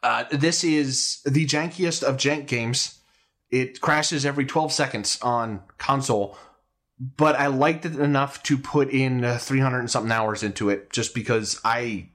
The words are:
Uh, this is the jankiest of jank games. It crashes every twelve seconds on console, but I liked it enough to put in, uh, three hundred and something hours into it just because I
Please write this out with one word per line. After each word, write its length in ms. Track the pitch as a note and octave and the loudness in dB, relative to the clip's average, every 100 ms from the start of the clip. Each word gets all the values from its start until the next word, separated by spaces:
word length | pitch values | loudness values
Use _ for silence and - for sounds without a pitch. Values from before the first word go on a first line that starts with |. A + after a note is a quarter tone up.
Uh, 220 | B2+ A#2 A#2+ | 0 0 -2
this 320 | D3 D#3 E3+ | 0 0 2
is 600 | F3 D#3 C#3 C3 - - | 2 2 2 -2 -4 -4
the 220 | D3 C#3 D#3 | 0 2 2
jankiest 560 | D3+ E3 E3+ F3+ E3 | 0 -2 -2 -2 0
of 140 | C3+ C3 | -2 0
jank 300 | C#3 D3+ C#3 | 0 0 -2
games. 540 | A#2+ A2+ B2+ - - _ _ _ _ _ | -2 0 -2 -4 -8 _ _ _ _ _
It 300 | B2+ B2+ - | -2 -2 -2
crashes 460 | - D3+ D3+ D#3+ C#3 | 0 2 2 0 -2
every 180 | C#3 C3+ | -2 -2
twelve 260 | D#3+ D#3 | 0 -2
seconds 460 | - C3+ A#2 G2+ - | 0 -2 -2 -4 -2
on 400 | B2 A#2+ A2+ G#2 - _ | 0 0 -2 -6 -12 _
console, 580 | - C#3 C3+ A2+ G2+ - - _ _ _ _ _ | 0 0 2 0 0 -6 -20 _ _ _ _ _
but 380 | C3 - D#3 - | -14 0 2 4
I 100 | C#3+ | 2
liked 400 | C3+ D3 D#3+ E3 | 2 2 2 -4
it 100 | D3+ | 0
enough 460 | C#3+ C#3 C3+ - | 2 2 0 -4
to 140 | - C#3 | 0 0
put 320 | C3+ D3 C3 | 2 0 2
in, 340 | C3 C3 B2+ | 2 2 2
uh, 140 | A#2+ A#2+ | 0 -2
three 220 | - C3+ | 0 2
hundred 200 | C3+ B2 | 2 0
and 100 | A#2+ | -2
something 220 | B2 A2 | -2 2
hours 300 | A2+ A2 G#2+ | 2 2 0
into 260 | A2 G2 G#2 | -4 0 0
it 220 | G2 - | 0 -4
just 220 | - A#2 | -4 -4
because 460 | - G#2 A#2 G#2+ - | -4 0 0 0 -4
I 460 | A2+ A#2 A#2+ G#2 E2+ | -2 -2 -2 -8 -10